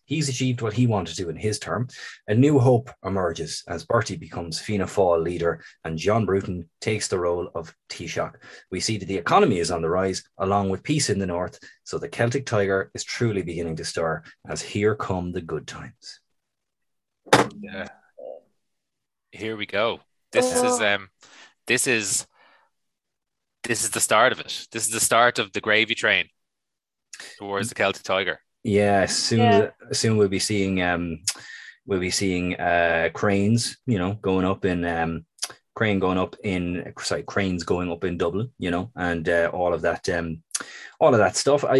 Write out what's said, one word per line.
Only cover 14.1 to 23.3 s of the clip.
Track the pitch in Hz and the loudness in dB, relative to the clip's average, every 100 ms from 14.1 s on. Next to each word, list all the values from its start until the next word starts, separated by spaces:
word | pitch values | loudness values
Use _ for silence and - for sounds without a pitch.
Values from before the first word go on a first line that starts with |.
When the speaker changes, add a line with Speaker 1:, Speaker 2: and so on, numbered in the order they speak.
| 80 - - - | -4 -8 -18 -12
Speaker 1:
as | 78 | -10
here | - 104 104 | -6 0 0
come | 107 - 92 87 | 0 -2 -4 -4
the | 87 | -6
good | 82 78 - | -6 -8 -8
times. | - 65 - - - _ _ _ _ _ _ _ _ _ _ - - - - | -14 -16 -18 -20 -20 _ _ _ _ _ _ _ _ _ _ 2 4 4 -4
Speaker 2:
Yeah. | - 95 90 - _ - - - - _ _ _ _ _ _ _ _ | -12 -10 -10 -14 _ -18 -16 -16 -20 _ _ _ _ _ _ _ _
Here | - 110 110 | -10 -8 -8
we | 104 | -4
go. | 98 113 87 _ _ _ | 0 0 -2 _ _ _
This | - 254 | 0 2
is, | 247 247 247 | 2 2 2
Speaker 3:
Oh. | 104 | 2
Speaker 2:
um, | 101 98 _ - - - _ - | 0 -2 _ -20 -20 -20 _ -2
this | 123 139 | 0 2
is, | 117 98 - - _ _ _ _ _ _ _ _ _ _ | 2 0 -4 -6 _ _ _ _ _ _ _ _ _ _